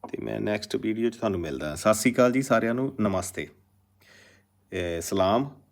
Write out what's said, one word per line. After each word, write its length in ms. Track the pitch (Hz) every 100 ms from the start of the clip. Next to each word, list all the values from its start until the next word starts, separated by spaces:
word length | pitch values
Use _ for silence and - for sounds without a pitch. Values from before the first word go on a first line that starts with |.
| -
ਤੇ 60 | -
ਮੈਂ 180 | - 107
ਨੈਕਸਟ 360 | 104 104 - -
ਵੀਡੀਓ 340 | 110 113 117
'ਚ 80 | 117
ਤੁਹਾਨੂੰ 220 | 113 95
ਮਿਲਦਾ। 360 | 80 67 76 73
ਸਤਿ 180 | 107
ਸ਼੍ਰੀ 200 | 107 131
ਅਕਾਲ 180 | 120 123
ਜੀ 100 | 127
ਸਾਰਿਆਂ 320 | 135 113 113
ਨੂੰ, 220 | 117 135 -
ਨਮਸਤੇ, 460 | 107 95 92 - 73 - _ _ _ _ _ - - _ _ _ _
ਇਹ 280 | 95 87 82
ਸਲਾਮ 600 | 82 98 92 110 139 - _